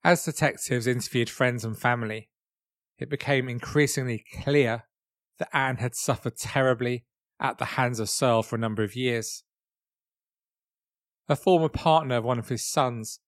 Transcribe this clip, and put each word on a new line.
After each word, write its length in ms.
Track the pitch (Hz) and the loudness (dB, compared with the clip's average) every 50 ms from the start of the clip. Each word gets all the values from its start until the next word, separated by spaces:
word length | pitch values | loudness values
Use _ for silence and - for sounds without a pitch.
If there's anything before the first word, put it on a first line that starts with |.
As 220 | - 175 180 170 - | 6 4 4 4 2
detectives 600 | 170 147 - 160 139 - - - - 127 123 113 | -6 -2 0 0 0 0 -4 -4 -4 -2 0 0
interviewed 420 | 127 123 120 107 - - 123 117 - | 0 0 -2 -4 -2 -2 -2 -2 -2
friends 380 | - - 127 123 120 120 120 | 0 0 0 0 0 -2 -6
and 120 | 113 107 - | -6 -8 -2
family, 520 | - 123 123 120 113 107 107 113 - _ _ _ _ _ _ _ _ _ _ _ _ _ _ | 0 0 0 0 -2 -6 -6 -10 -12 _ _ _ _ _ _ _ _ _ _ _ _ _ _
it 140 | _ - - | _ -8 -8
became 360 | 143 - - 139 143 135 127 | -6 -6 0 0 0 0 0
increasingly 760 | 127 120 120 - - - 147 147 131 - 143 131 127 117 107 _ - - - | -2 -6 -8 -8 0 2 2 2 2 2 -2 -2 -4 -4 -6 _ -12 -14 -6
clear 460 | - 139 143 147 135 113 113 120 - _ _ _ _ _ _ _ _ _ _ | -2 2 4 4 4 4 0 -4 -8 _ _ _ _ _ _ _ _ _ _
that 180 | _ - - - | _ -8 -2 0
Anne 220 | 147 135 131 131 | 0 0 0 -2
had 180 | 110 117 120 - | -2 -4 -4 -4
suffered 440 | - - - 120 - - 127 - - | -4 -2 -2 -2 -2 -4 -8 -8 -8
terribly 680 | - - - 139 131 131 127 110 123 123 123 123 _ _ _ _ _ _ _ _ | -10 -2 0 2 2 2 2 2 0 -4 -4 -6 _ _ _ _ _ _ _ _
at 200 | 131 131 - - | -4 -4 -4 -4
the 180 | 120 - - | -6 -4 0
hands 240 | - 127 123 123 110 | 0 0 0 0 -2
of 80 | 110 101 | -4 -4
Searle 340 | - - 139 127 117 113 | -2 0 2 4 4 4
for 140 | 110 - - | 2 0 -4
a 20 | 113 | -4
number 240 | 113 110 107 107 | -2 -2 -2 -2
of 140 | 107 101 - | -2 -4 -2
years. 480 | 123 - 123 117 113 110 - - - _ _ _ _ _ _ _ _ _ _ _ _ _ _ _ _ _ _ _ _ _ _ _ _ _ _ _ _ _ _ _ _ _ _ _ _ _ - | -2 -2 -2 -2 -2 -4 -8 -12 -14 _ _ _ _ _ _ _ _ _ _ _ _ _ _ _ _ _ _ _ _ _ _ _ _ _ _ _ _ _ _ _ _ _ _ _ _ _ -2
A 80 | 147 | -2
former 320 | - - 190 185 165 160 156 | 2 4 4 6 6 4 2
partner 480 | - - - 170 156 160 156 131 127 | -2 0 4 6 6 6 4 2 -2
of 80 | 120 113 | 0 2
one 140 | 120 127 117 | 0 0 -2
of 100 | 113 - | -2 -4
his 180 | 127 113 - | -6 -4 -4
sons 540 | - - 156 131 127 120 113 110 - - - _ | -2 0 0 0 0 -2 -6 -10 -12 -14 -16 _